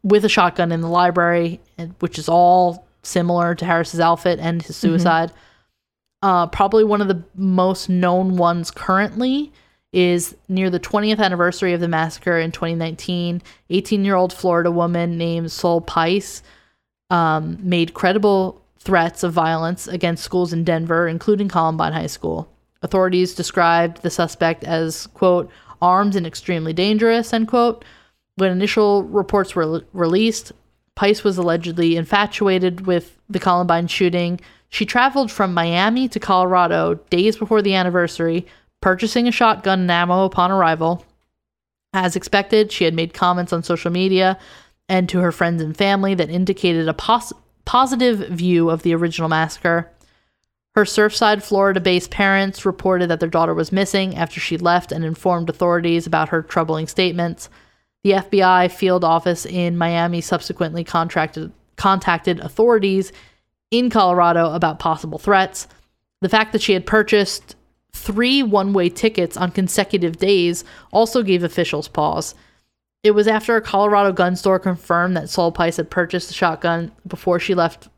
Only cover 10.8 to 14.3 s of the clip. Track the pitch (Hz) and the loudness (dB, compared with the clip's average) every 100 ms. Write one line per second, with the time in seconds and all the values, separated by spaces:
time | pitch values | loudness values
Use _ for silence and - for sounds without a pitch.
10.8 | - 208 214 214 196 175 175 175 185 175 | -2 -2 0 0 0 2 0 0 -2 0
11.8 | 170 160 160 - - 170 165 - 170 170 | 0 -2 -2 -4 -2 0 -2 -4 -6 -4
12.8 | 165 165 - 175 175 175 - _ _ 180 | -6 -8 -6 -4 -4 -6 -10 _ _ -4
13.8 | 196 208 196 185 185 | 0 0 2 2 0